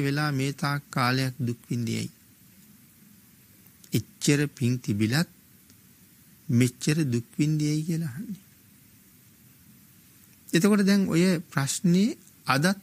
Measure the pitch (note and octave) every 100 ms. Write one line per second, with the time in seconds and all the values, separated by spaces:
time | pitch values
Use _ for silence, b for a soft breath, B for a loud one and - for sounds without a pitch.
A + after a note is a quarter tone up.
0 | C#3 C#3+ D3+ C3+ C#3 C3+ C#3+ C#3+ - C#3
1 | B2 C3 C3 B2+ A#2+ A#2+ - A#2+ A2+ A2+
2 | A#2 - _ _ - - - - - _
3 | - - _ _ - - - - - A#2
4 | - - - C#3+ D3 - A#2+ B2+ - G#2
5 | A2 C#3+ F3+ _ _ _ _ - _ _
6 | _ _ _ - - A#2+ B2 - - D#3
7 | C#3+ A#2+ - - D3 D3+ D3+ D3+ D#3 E3
8 | D#3+ B2+ B3+ F3 - _ _ - - -
9 | _ _ _ _ - - - - - -
10 | _ - - - - F3 G3+ G#3 G3 G3+
11 | F#3+ D#3+ F#3+ F3 - C#3+ C#3 - F3 F3+
12 | A3 - - - - C3+ F3+ G3